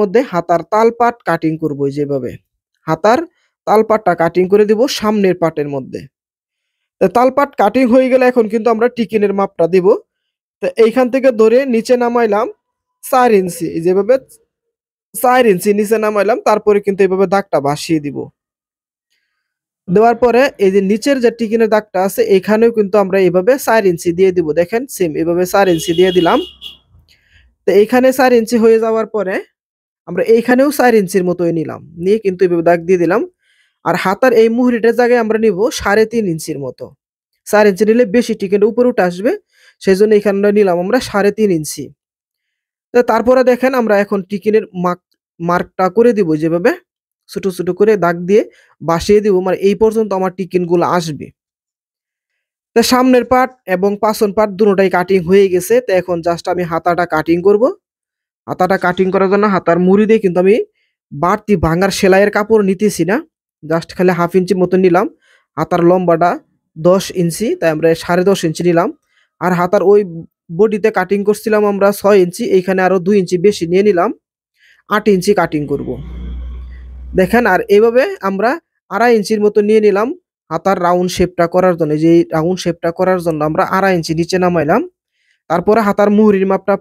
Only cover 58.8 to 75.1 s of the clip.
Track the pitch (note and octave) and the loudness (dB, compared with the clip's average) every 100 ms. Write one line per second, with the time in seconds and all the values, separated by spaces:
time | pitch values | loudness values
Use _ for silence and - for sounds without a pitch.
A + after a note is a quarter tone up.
58.8 | F3+ F3+ F#3 F#3 F#3+ G3+ G#3 F#3 - E3+ | 0 0 0 0 0 2 0 0 0 2
59.8 | F3+ G3 G#3 A3 G3 F3 F#3 A#3 G#4 _ | 4 4 4 2 2 0 2 2 -2 _
60.8 | _ _ _ C#3+ F3 G#3 - F#3+ D#3+ E3 | _ _ _ -4 -2 -2 -2 0 0 0
61.8 | G3 - G3 F#3+ G3+ G#3 G#3+ A3 F#3+ F#3+ | -2 0 2 4 2 0 0 2 2 0
62.8 | G#3+ - E3 A#3 E4+ _ _ _ D3+ E3 | -2 -2 -2 -4 -6 _ _ _ -6 -6
63.8 | - - F#3 F3 F3 F#3+ F3+ F#3 F3+ F#3 | -4 -2 0 0 0 0 0 0 0 2
64.8 | F#3 F3 A4+ - _ _ _ - D#3+ F3 | 2 2 0 -8 _ _ _ -8 -4 0
65.8 | E3+ F#3 F3 E3 E3+ D4 - _ _ D#3+ | 2 2 2 0 0 -2 -10 _ _ -2
66.8 | E3 F#3+ - F#3 E3+ D#3+ A3+ F4+ E3 D#3 | 0 2 0 -4 -4 -4 -4 -2 -2 0
67.8 | E3 E3 - F3 F#3 F#3+ E3+ D#3+ F3 E3 | 0 0 -2 0 2 0 -2 -2 0 0
68.8 | G#3 - _ _ _ - E3+ F3 F3+ G3+ | 0 -6 _ _ _ -6 -2 -2 0 2
69.8 | F3+ G#3 G3 E3 - _ - E3+ G#3+ G#3 | 4 2 2 -8 -18 _ -8 -2 0 0
70.8 | G#3+ G#3 F#3 G3+ G3+ G#3 A3+ G#3+ G#3 G3 | -2 -2 -2 -2 -2 -4 -2 0 0 0
71.8 | G3+ G3+ G3+ G3+ F3 F3 A#3 F#3+ F#3 F#3+ | 0 0 2 2 2 -2 -2 0 0 0
72.8 | F#3 F#3+ F3+ G#3 F3+ F3+ G3+ G#3 E3 F3+ | 0 0 0 0 0 0 0 0 -2 0
73.8 | G#3 F3 G3+ - _ _ _ _ _ _ | 2 2 -2 -6 _ _ _ _ _ _
74.8 | - G#3 G#3 | -6 -2 0